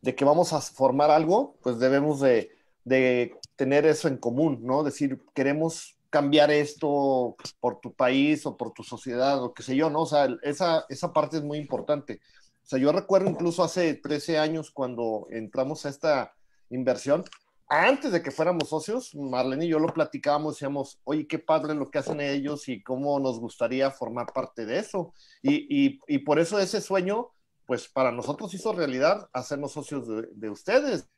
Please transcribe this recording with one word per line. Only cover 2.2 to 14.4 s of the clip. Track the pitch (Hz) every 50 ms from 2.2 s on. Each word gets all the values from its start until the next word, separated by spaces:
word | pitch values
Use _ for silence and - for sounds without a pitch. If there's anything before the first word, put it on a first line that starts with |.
de, | 139 135 123 110 101 - _ _ _ _ _ _ _
de | 120 131 131 131 127 123 123 123 - - - - - _
tener | _ 143 131 139 147 -
eso | 160 151 156 - 165
en | 135 123
común, | - 120 117 131 156 160 139 113 113
¿no? | 123 127 143 151
Decir, | 143 - - 147 139 131 123 _ _ _
queremos | - 135 139 143 151 160 165 165 - - - _ _ _ _
cambiar | - 151 143 139 143 151 147 147
esto | 151 147 147 147 - - - 147 143 143 139 139 135 127 123 117 - _ - - - _
por | - 123 120 -
tu | - 120 -
país | _ 135 123 131 135 139 147 151 151 - 147
o | 113 -
por | 123 113 -
tu | -
sociedad | 113 - - 110 - 135 117 120 127 139 139 135 123
o | 120 -
qué | -
sé | 120 - 127
yo, | 135 156 160
¿no? | 147 151
O | 160 156
sea, | 151 147 143 131 123 113
esa, | - 143 147 - 185 170 165 160 - -
esa | 139 - - 175 -
parte | 156 151 147 156 160
es | 147
muy | 147 147 151
importante. | 147 - - 120 - - 151 143 135 - 110 - _ _ _ _ _ _ _ _ _
O | _
sea, | - 131
yo | 131 143
recuerdo | 147 190 190 - 190 190 190 196
incluso | 170 - 165 170 170 175 180
hace | 156 - 190 175 165 143
trece | - - 143 151 147 - - 165
años | 151